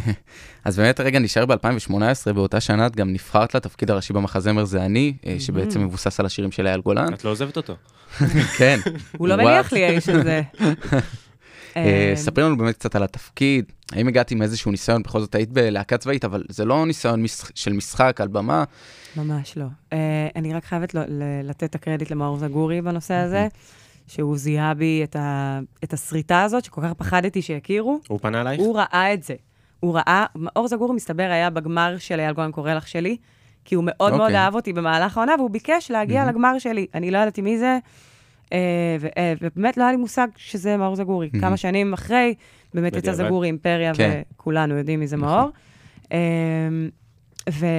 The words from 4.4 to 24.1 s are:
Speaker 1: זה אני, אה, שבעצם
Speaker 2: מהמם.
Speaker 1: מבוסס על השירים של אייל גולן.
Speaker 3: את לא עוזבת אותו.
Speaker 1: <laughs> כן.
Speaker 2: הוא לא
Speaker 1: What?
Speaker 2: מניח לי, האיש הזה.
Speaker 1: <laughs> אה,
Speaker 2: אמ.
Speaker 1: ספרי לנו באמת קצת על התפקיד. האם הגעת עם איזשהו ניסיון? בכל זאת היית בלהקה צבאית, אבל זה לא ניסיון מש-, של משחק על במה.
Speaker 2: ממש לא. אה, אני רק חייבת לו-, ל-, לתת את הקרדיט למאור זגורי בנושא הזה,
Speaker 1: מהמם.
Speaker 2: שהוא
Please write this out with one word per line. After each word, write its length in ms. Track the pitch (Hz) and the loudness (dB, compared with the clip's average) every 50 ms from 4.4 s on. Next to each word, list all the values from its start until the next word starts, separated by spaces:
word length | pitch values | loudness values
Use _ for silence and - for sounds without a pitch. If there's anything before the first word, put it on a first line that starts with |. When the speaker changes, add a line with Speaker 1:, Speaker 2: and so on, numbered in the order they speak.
| 92 104 107 107 107 | 0 2 2 2 2
Speaker 1:
זה 200 | 98 95 92 92 | 0 0 0 0
אני, 320 | 95 101 120 139 147 139 135 - | 2 2 2 2 0 -2 -4 -6
אה, 100 | - 82 143 | -6 -6 -6
שבעצם 400 | 135 131 - 95 - 214 202 - | -4 -4 -2 -2 -2 0 0 0
Speaker 2:
מהמם. 100 | 101 92 | 0 -2
Speaker 1:
מבוסס 320 | 90 95 - - - - | -2 -2 -4 -4 -2 -2
על 60 | 101 | -2
השירים 260 | 95 - - 101 98 - | -2 -2 -4 -4 -4 -2
של 140 | - 98 | -2 -2
אייל 140 | 95 92 95 | 0 0 0
גולן. 340 | 92 98 101 - 139 160 - | 0 0 0 2 0 -2 -2
Speaker 3:
את 100 | 104 - | -4 -4
לא 60 | 110 | -4
עוזבת 260 | 107 107 139 139 143 | -4 -4 -4 -6 -6
אותו. 200 | 165 151 - 117 - _ _ _ _ - - - - | -8 -8 -8 -10 -14 _ _ _ _ -20 -12 -4 0
Speaker 1:
<laughs> 400 | 143 - - 156 127 - - - | 0 2 4 2 2 2 2 4
כן. 200 | 127 131 139 117 - 190 160 151 - - - 156 | 6 6 6 4 0 -2 -6 -6 -12 -12 -8 -2
Speaker 2:
הוא 100 | 165 175 | 0 2
לא 60 | 190 | 4
Speaker 1:
What? 20 | 202 | 6
Speaker 2:
מניח 340 | 226 226 - - - - 269 | 6 6 6 6 4 4 2
לי, 120 | 214 185 | 2 2
האיש 240 | 175 170 170 165 202 | 4 2 2 2 2
הזה. 340 | 180 160 147 160 160 156 151 135 - - | 4 4 4 4 2 0 -2 -4 -4 0
Speaker 1:
<laughs> 140 | 214 165 151 - - - - 135 - - - 113 - _ _ _ _ - - - - - - | 0 0 0 0 -2 0 0 0 0 -2 -6 -14 -16 _ _ _ _ -20 -20 -20 -18 -10 -4
אה, 340 | - 165 104 98 98 101 101 | 0 2 4 4 4 4 2
Speaker 2:
אמ. 60 | 98 | 2
Speaker 1:
ספרי 280 | 98 - - 156 - 147 | 0 0 0 2 2 4
לנו 120 | 160 151 | 4 4
באמת 180 | 123 113 113 110 | 2 2 0 0
קצת 220 | - - 113 - | -2 -4 -2 0
על 60 | 104 101 | 0 0
התפקיד. 640 | 95 - - - - - - 135 139 139 131 107 - - - - - - | 0 -4 -8 -14 -10 -4 0 2 2 4 2 0 -2 -8 -20 -16 -8 -2
האם 160 | 95 113 131 | 0 0 2
הגעת 220 | 120 123 117 - | 4 2 2 2
עם 120 | 123 110 107 | 0 0 0
איזשהו 280 | 107 113 107 - 110 | 0 -2 -2 -2 -2
ניסיון? 320 | 101 95 - - 117 117 120 | -2 -2 0 0 0 0 0
בכל 180 | 120 - 110 | -2 -2 -4
זאת 140 | 107 104 - | -4 -2 -2
היית 160 | 107 113 107 | -2 -2 0
בלהקה 480 | 123 131 120 113 104 98 101 - 127 123 | 2 2 2 2 2 -2 -2 -2 -2 -2
צבאית, 260 | - 131 139 135 - | -2 -2 -4 -2 -2
אבל 200 | 107 92 101 - - | -2 -4 -4 -6 -6
זה 160 | 95 - 104 | -6 -2 0
לא 220 | 110 131 151 160 | 2 2 2 2
ניסיון 360 | 160 156 - - 120 117 113 113 | 0 -2 0 0 0 0 2 0
מש-, 200 | 110 - - - - - | -2 -4 -6 -14 -14 -12
של 180 | - - 101 101 | -8 -4 -2 -2
משחק 480 | 101 - - - - 131 131 127 - | -2 -4 -4 0 2 4 4 4 2
על 80 | 104 101 | -2 -2
במה. 360 | 98 107 98 117 143 160 151 - - - - - - - - - - | -2 -2 -2 0 0 0 0 -2 -6 -16 -20 -20 -20 -20 -20 -14 -10
Speaker 2:
ממש 400 | 156 151 151 151 147 143 - - | -6 -4 -4 -4 -4 -6 -8 -10
לא. 80 | 156 143 131 139 - _ - - | -10 -10 -10 -10 -14 _ -8 -4
אה, 60 | 156 156 156 156 156 151 156 - | -2 -2 0 0 -2 -2 -4 -4
אני 180 | - 160 156 160 | -6 -6 -4 -4
רק 100 | 165 - | -6 -6
חייבת 300 | - - 170 170 175 - | -4 -4 -4 -4 -4 -4
לו-, 60 | 165 151 - | -4 -4 -4
ל-, 400 | 147 143 143 143 143 139 139 139 | -4 -4 -4 -4 -4 -4 -6 -6
לתת 140 | 143 - - | -8 -6 -6
את 100 | 151 - | -6 -6
הקרדיט 360 | 151 - 165 156 151 156 151 | -6 -4 -4 -4 -4 -4 -4
למאור 280 | 156 147 143 143 143 143 | -4 -4 -2 -2 -2 -2
זגורי 440 | 151 147 139 151 160 156 165 175 175 | -4 -4 -2 0 0 0 0 -2 -2
בנושא 320 | 175 175 170 160 - 185 | -4 -4 -4 -4 -2 -2
הזה, 220 | 175 180 175 185 202 | -2 0 0 0 0
Speaker 1:
מהמם. 100 | 208 214 - - - - - - - - _ - _ | 0 -2 -4 -10 -20 -20 -20 -20 -20 -20 _ -20 _
Speaker 2:
שהוא 300 | - | -16